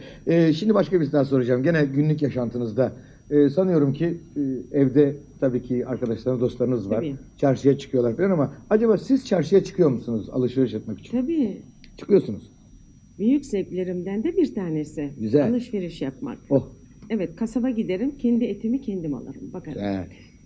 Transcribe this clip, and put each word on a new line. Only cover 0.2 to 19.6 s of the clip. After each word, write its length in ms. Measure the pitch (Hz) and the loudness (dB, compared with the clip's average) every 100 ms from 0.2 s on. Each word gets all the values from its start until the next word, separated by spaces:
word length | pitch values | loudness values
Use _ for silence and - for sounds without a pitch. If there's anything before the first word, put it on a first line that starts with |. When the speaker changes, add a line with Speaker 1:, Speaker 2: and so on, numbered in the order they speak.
| - | 0
Speaker 1:
Ee, 260 | 165 165 | 4 4
şimdi 220 | 156 214 | 4 2
başka 260 | 208 - 185 | 2 4 2
bir 40 | |
şey 80 | 139 | 2
daha 120 | 147 | 2
soracağım. 380 | 139 135 120 127 | 2 2 2 2
Gene 220 | 143 165 139 | 2 2 2
günlük 280 | 139 156 151 | 2 2 2
yaşantınızda, 680 | 139 127 117 123 113 104 117 - - - - | 0 -2 -4 -4 -4 0 0 -2 -18 -20 0
e, 180 | 147 143 | 4 4
sanıyorum 440 | 147 190 165 139 | 4 2 4 2
ki, 220 | 143 170 170 - 151 | 0 -2 -4 -8 -6
e, 40 | 139 127 - 147 | -4 -4 -2 2
evde 380 | 131 131 143 147 - - | 4 4 2 0 -12 -4
tabii 220 | 135 120 | -2 -2
ki 240 | - 123 120 | -2 -4 -2
arkadaşlarınız, 540 | 123 117 110 127 127 | -4 -4 -4 -2 0
dostlarınız 500 | 123 - 123 120 98 | 0 0 0 0 -2
var. 60 | 107 | -2
Speaker 2:
Tabii. 180 | 156 135 - - | -4 -6 -14 -2
Speaker 1:
Çarşıya 420 | 143 120 139 131 | 0 4 4 2
çıkıyorlar 380 | - 127 120 120 | 2 0 2 2
falan 140 | 196 | 2
ama 220 | 170 135 - - | 2 0 -4 0
acaba 280 | 214 233 196 | 2 4 2
siz 280 | - 269 - | 2 0 2
çarşıya 380 | 180 143 196 | 0 4 4
çıkıyor 260 | - - 156 | 4 2 2
musunuz 380 | 117 - 110 92 | 2 -2 -4 -4
alışveriş 420 | 131 123 131 120 | -2 0 2 0
etmek 260 | 104 110 98 | -2 -8 -10
için? 100 | - 247 | -6 -4
Speaker 2:
Tabii. 420 | 262 330 214 180 - - - - | 0 0 -2 -4 -14 -20 -20 -10
Speaker 1:
Çıkıyorsunuz. 540 | - 190 - 101 - - - - - - - - | 2 2 2 -6 -12 -20 -20 -20 -20 -20 -16 -2
Speaker 2:
Büyük 280 | 220 294 - | 2 2 0
zevklerimden 760 | 202 - 180 185 180 180 202 | -4 -4 -6 -6 -6 -6 -4
de 120 | 320 370 | -2 0
bir 180 | 277 | 0
tanesi. 560 | 208 175 156 147 160 143 139 | -2 -4 -4 -6 -8 -8 -6
Speaker 1:
Güzel. 280 | 107 147 220 | 0 2 2
Speaker 2:
Alışveriş 520 | 240 - 208 170 - | 0 -4 -6 -6 -6
yapmak. 360 | 135 - - - - | -8 -8 -10 -10 0
Speaker 1:
Oh. 180 | 135 - - - - - | 0 0 -12 -20 -18 -6
Speaker 2:
Evet, 260 | 220 165 - | -4 -4 -6
kasaba 340 | 220 254 254 | -4 -2 -2
giderim, 420 | 226 175 185 269 - | -2 -2 -2 -4 -2
kendi 260 | 233 233 | 0 2
etimi 360 | 240 202 220 262 | 0 -4 -4 -4
kendim 340 | - 185 156 | -4 -6 -6
alırım. 380 | 127 - - - | -6 -10 -14 -14
Bakarım. 260 | - | -12